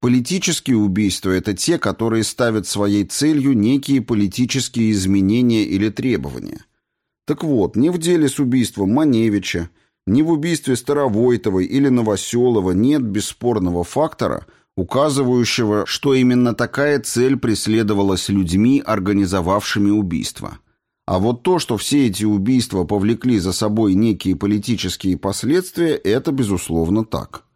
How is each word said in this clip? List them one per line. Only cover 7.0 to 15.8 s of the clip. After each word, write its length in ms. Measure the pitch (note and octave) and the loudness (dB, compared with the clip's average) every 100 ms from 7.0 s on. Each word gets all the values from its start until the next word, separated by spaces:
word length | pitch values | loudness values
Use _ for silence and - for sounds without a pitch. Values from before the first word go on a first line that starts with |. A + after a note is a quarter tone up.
| _ _ | _ _
Так 200 | - D3+ | -8 -6
вот, 320 | E3 C3+ F#2 G2+ | -2 0 0 2
ни 120 | D3 | 0
в 100 | F3 | 0
деле 300 | D#3+ F3 D3 | 0 2 2
с 120 | - | 0
убийством 500 | C3+ B2+ A2+ - F#2+ | 0 0 0 -2 0
Маневича, 800 | A#2+ D#3 A#2+ A2+ G2+ F2+ F2 E2+ _ _ _ - | 2 2 2 2 0 -2 -6 -8 _ _ _ 0
ни 140 | A2 | 2
в 100 | D#3 | 2
убийстве 420 | E3 D#3+ E3+ - | 0 0 -4 -2
Старовойтовой 920 | B2 - C#3+ C#3 G#2 B2 A#2+ - F#2+ F#2 | -4 0 0 0 2 2 2 0 -2 0
или 220 | C3+ C#3 | 0 2
Новоселова 840 | B2+ A2 G2 - A#2+ B2 A2+ F#2 | 2 0 -2 -2 0 2 2 0
нет 300 | F2+ A#2+ D3 | 2 2 0
бесспорного 840 | A#2+ G2+ G2 - A#2+ A2 F#2 F2 | -2 -4 -6 -4 -2 0 0 -2
фактора – 600 | E2+ - D#3 - G2+ B1+ - _ _ - | -4 -2 -2 -2 -4 -4 -10 _ _ -8
указывающего, 1080 | F2+ B2+ D3+ C3+ C3 B2 A#2 - A2 G#2 | -4 0 0 0 2 2 2 0 0 0